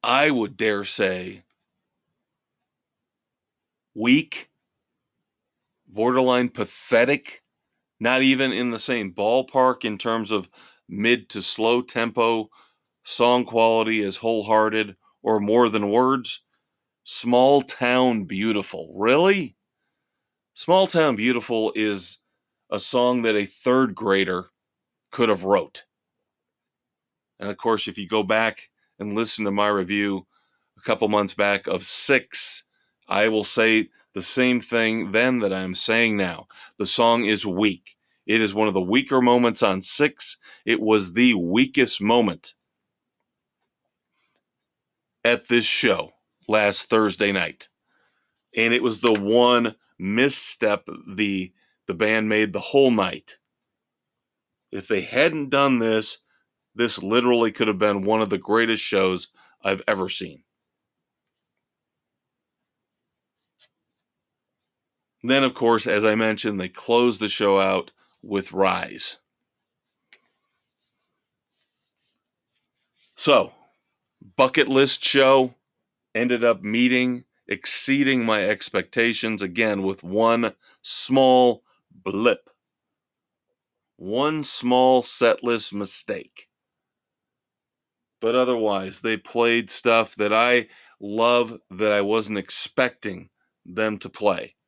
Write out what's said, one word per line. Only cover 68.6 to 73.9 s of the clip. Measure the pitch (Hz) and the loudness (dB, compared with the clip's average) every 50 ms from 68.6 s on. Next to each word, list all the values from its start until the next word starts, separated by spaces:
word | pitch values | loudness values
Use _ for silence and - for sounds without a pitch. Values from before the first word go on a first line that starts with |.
| 98 92 92 90 90 - - - - - - _ _ _ _ _ _ _ _ _ _ _ _ _ _ _ _ _ _ _ - _ _ _ _ _ _ _ _ _ _ _ _ _ _ _ _ _ _ _ _ _ _ _ _ _ _ _ _ _ _ _ _ _ _ _ _ _ _ _ _ _ _ _ _ _ _ _ _ _ _ _ _ _ _ _ _ _ _ _ _ | 0 0 0 -2 -6 -10 -10 -8 -8 -8 -8 _ _ _ _ _ _ _ _ _ _ _ _ _ _ _ _ _ _ _ -20 _ _ _ _ _ _ _ _ _ _ _ _ _ _ _ _ _ _ _ _ _ _ _ _ _ _ _ _ _ _ _ _ _ _ _ _ _ _ _ _ _ _ _ _ _ _ _ _ _ _ _ _ _ _ _ _ _ _ _ _
So, | - - - 143 113 90 - _ _ _ _ _ _ _ _ | -6 2 4 4 4 4 2 _ _ _ _ _ _ _ _